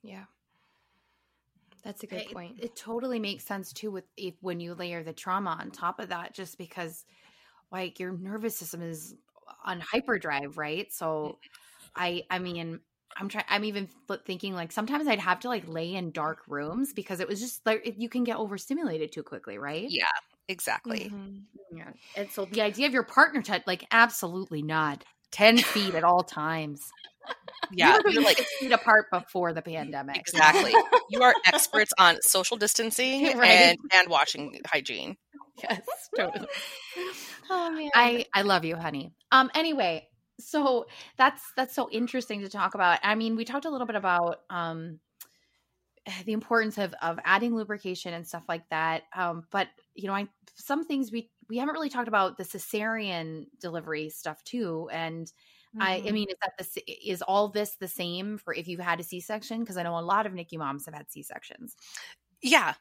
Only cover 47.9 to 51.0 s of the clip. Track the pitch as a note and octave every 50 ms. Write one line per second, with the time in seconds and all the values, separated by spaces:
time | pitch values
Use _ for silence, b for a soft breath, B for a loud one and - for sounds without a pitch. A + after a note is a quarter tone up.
47.9 | F#3 F3 - F3+ E3+ E3+ E3+ - - E3+ E3 - E3+ E3 E3 _ E3 D#3 D#3 D#3+
48.9 | D#3+ E3 - _ - F#3 F#3 F3 E3+ E3+ E3 _ - G3 F#3+ - _ _ _ _
49.9 | _ - G3 G3 G3 G3 G3+ G3+ _ _ _ - _ - - - C#4 D4+ E4 D#4+
50.9 | D4 C#4